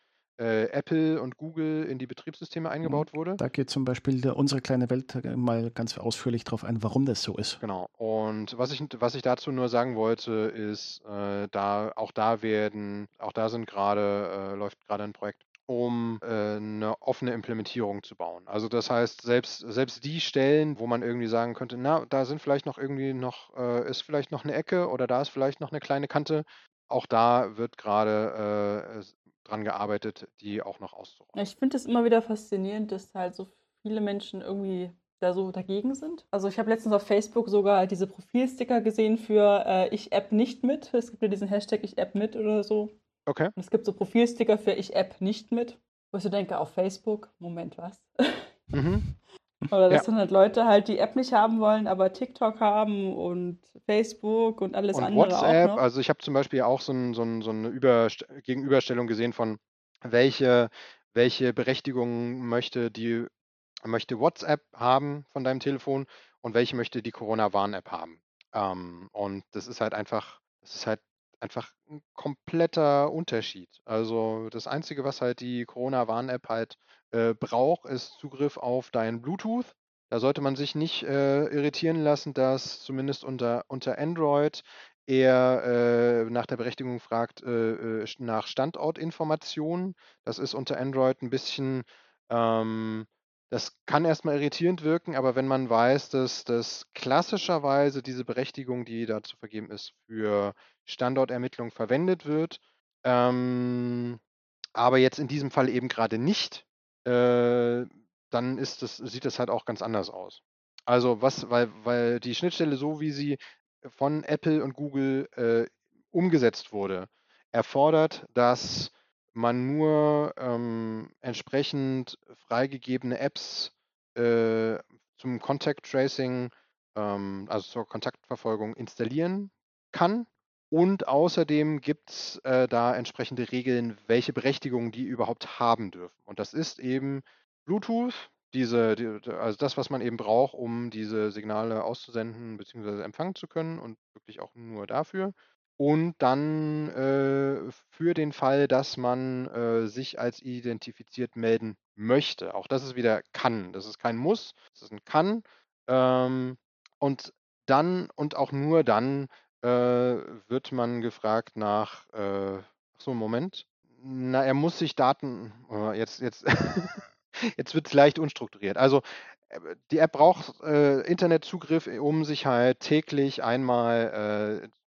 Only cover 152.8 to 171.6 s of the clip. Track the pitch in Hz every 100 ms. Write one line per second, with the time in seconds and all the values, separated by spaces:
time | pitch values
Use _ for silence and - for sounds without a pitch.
152.8 | 135 123 117 107 - - 127 117 90 95
153.8 | 104 107 117 117 143 226 - - _ _
154.8 | 107 104 - 151 180 226 - _ _ _
155.8 | - 127 127 127 127 131 127 127 _ _
156.8 | _ - 139 135 - _ _ _ - 135
157.8 | 165 180 - - 147 147 139 139 143 160
158.8 | 131 107 123 139 135 - _ _ 120 123
159.8 | 123 123 123 120 - 113 - 123 - 131
160.8 | 120 120 117 - 110 110 - - 107 104
161.8 | 107 - - 110 101 98 98 98 95 _
162.8 | _ _ - 123 110 117 180 - - _
163.8 | _ 120 127 131 127 131 135 139 160 -
164.8 | 160 - 127 139 139 120 113 110 127 107
165.8 | 107 104 113 - 123 - - - - 622
166.8 | 170 698 - _ _ - 233 - - 156
167.8 | 151 143 147 147 156 - 117 104 101 98
168.8 | 135 139 - - - - - - 80 90
169.8 | - 160 156 135 156 175 - - 156 151
170.8 | 143 139 - 175 180 160 - 180